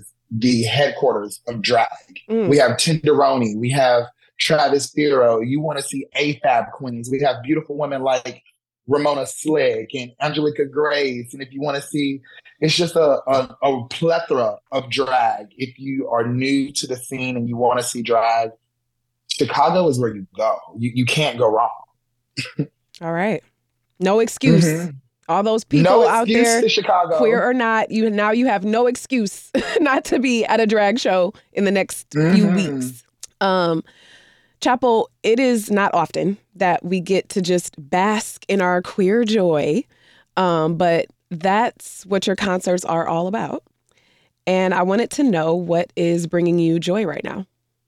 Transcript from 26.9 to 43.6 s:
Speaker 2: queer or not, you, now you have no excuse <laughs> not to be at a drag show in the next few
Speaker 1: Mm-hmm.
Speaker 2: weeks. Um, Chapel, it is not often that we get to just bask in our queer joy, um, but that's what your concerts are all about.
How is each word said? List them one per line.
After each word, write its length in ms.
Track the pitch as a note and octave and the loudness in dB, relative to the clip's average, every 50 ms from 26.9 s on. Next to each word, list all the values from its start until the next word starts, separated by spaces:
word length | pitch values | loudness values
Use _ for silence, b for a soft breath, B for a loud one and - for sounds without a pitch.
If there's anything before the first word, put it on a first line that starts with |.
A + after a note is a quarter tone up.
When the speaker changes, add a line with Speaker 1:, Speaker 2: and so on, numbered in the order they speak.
| F#3+ F3+ F3 E3+ E3+ D#3 | 2 2 2 2 2 2
Speaker 2:
queer 240 | A#3+ A3 A#3 - | 2 2 2 2
or 120 | F3 A#3 B3+ | 2 0 0
not, 360 | B3+ A#3+ A3+ A3 A3 A3 - | 0 0 0 0 0 0 -2
you, 200 | - A3 A3 A3+ | -2 0 0 0
now 220 | G#3 G#3 G#3 G#3+ | 0 0 0 0
you 140 | A3 A#3+ B3 C4 | 0 2 2 0
have 160 | A3 G3 F3+ | 0 0 0
no 200 | G#3 G#3+ A3+ B3 B3 | 0 0 2 2 2
excuse 640 | B3 - - - C4+ B3+ G#3+ G3 - - - - - - - | 0 -2 -6 -4 -2 -2 -2 -2 -4 -10 -12 -4 -4 -4 -4
<laughs> 140 | - - A4+ | -2 0 0
not 240 | E4 C#4+ C4 C#4 - | 2 2 2 0 0
to 140 | - - - | -2 -2 0
be 240 | A#3+ C4+ A#3+ A3+ G#3 | 0 0 0 0 0
at 140 | - - A3 | 2 2 2
a 80 | A3+ G#3+ | 2 2
drag 320 | A3 G#3+ G#3 G3+ G#3 B3+ | 4 4 4 2 2 0
show 340 | - C4 F#3+ F#3 F3+ F3+ - b b b b | 0 0 2 2 2 0 -2 b b b b
in 100 | - G3+ | -2 0
the 60 | G3 | 2
next 400 | G3 F#3+ F#3+ - - - - - | 2 0 0 -2 -6 -12 -14 -6
few 100 | - D3+ | -2 0
Speaker 1:
Mm-hmm. 340 | D#3 E3 F#3 G3 G#3 - F#3 F#3+ G3 D3+ C#3 | 2 4 4 4 4 4 2 0 0 -2 -4
Speaker 2:
weeks. 280 | C3 B2+ B2+ B2+ A#2+ - _ _ _ - - _ _ | -6 -6 -8 -10 -14 -20 _ _ _ -20 -20 _ _
Um, 420 | G3 G3 F#3 F#3 F3 E3+ E3 D#3+ - b b b b b b b b b b b b b b b - | 0 0 2 2 2 0 0 -2 -4 b b b b b b b b b b b b b b b 0
Chapel, 460 | - B3 B3+ - B3+ A3+ A3+ - - _ _ - | 0 0 2 2 2 2 2 0 -2 _ _ 0
it 180 | G3+ A3 A#3 | 0 2 4
is 280 | C4+ B3+ B3 A3+ G#3 - | 4 2 2 0 0 0
not 240 | G#3 G3 G3+ G3 - | 0 0 0 0 0
often 440 | F3 D#3+ - - D#3+ D#3 F3 G3+ - _ _ _ | 0 -2 -2 -2 -2 -2 -2 -4 -4 _ _ _
that 300 | F#3 G3 F3+ E3+ - - | -2 0 0 0 0 -2
we 160 | F3 F3+ F#3 | -2 -4 -4
get 260 | E3+ F3 F#3+ F#3 - - | -2 0 0 -2 -2 -2
to 140 | - G#3 | -4 -4
just 340 | F3+ E3 F3+ F3+ - - - - | -2 0 0 -2 -2 -4 -12 -16
bask 680 | D3 C#3 - F3+ F#3 G#3 G#3+ G#3+ A3 - - - - - | -8 -4 -2 0 2 2 0 -2 -4 -8 -12 -14 -6 -4
in 140 | G3 G3 | -2 0
our 200 | F#3 F3+ F3+ F3+ | 0 0 0 -2
queer 440 | F#3 - - - G3 F#3 G3+ A#3 A#3+ | -2 -4 -2 0 0 2 2 2 0
joy, 580 | G#3 G#3+ A3+ F#3 F3 D#3+ D3 - D3+ D3 G#3+ C#4+ b b b b b b b b b _ - | 0 0 2 2 2 2 2 0 0 0 -2 -4 b b b b b b b b b _ -2
um, 400 | F#3 F3+ E3+ E3 D#3 D#3+ E3+ D#3+ | 0 2 2 2 0 0 0 0
but 300 | F3+ F3 E3+ D#3+ - - _ _ _ _ | 2 2 2 0 -2 -4 _ _ _ _
that's 760 | F3+ D#3+ D#3 F#3+ F#3+ G#3 A#3 B3 - _ - - - - - | -10 -4 -2 0 2 2 0 0 -4 _ -16 -20 -20 -20 -8
what 200 | F#3 G3 F#3+ F#3+ | -4 -4 -2 0
your 120 | - F#3+ G3 | -2 -2 -2
concerts 480 | G#3 G3+ F3+ F#3 - F#3+ F3+ F3+ - | -2 -2 -2 -2 0 -2 -2 -2 -2
are 200 | - D#3+ E3 E3 | -2 -2 -2 -2
all 220 | - E3 E3 E3+ F#3 | -2 -2 -2 -2 -4
about. 340 | G3 A3+ G3 C#3+ - D#4 | -4 -6 -6 -6 -8 -10